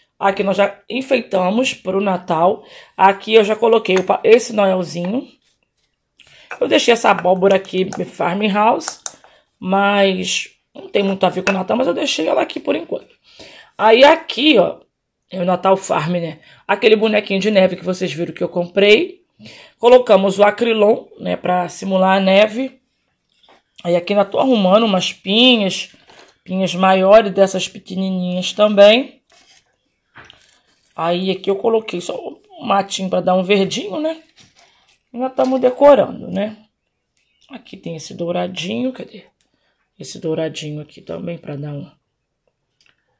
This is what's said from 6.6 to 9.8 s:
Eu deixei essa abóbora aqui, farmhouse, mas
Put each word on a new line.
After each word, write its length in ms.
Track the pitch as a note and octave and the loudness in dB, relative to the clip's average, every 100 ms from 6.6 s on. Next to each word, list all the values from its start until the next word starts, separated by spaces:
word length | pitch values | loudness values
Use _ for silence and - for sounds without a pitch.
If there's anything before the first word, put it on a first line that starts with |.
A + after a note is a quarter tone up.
Eu 80 | - | 0
deixei 240 | D#4 A#3+ | 0 2
essa 180 | A3+ A3 | 2 2
abóbora 460 | F3+ F3 F#3 G3 F#3+ | 0 0 2 2 0
aqui, 320 | - F#3 F#3+ - | -2 -6 -4 -6
farmhouse, 960 | F3 - D#3+ G3 G#3 G#3 A3 D#4+ - - - - _ _ _ _ | -10 -6 -4 -2 -2 0 0 0 -4 -10 -12 -14 _ _ _ _
mas 880 | F#3 G3 | -4 -2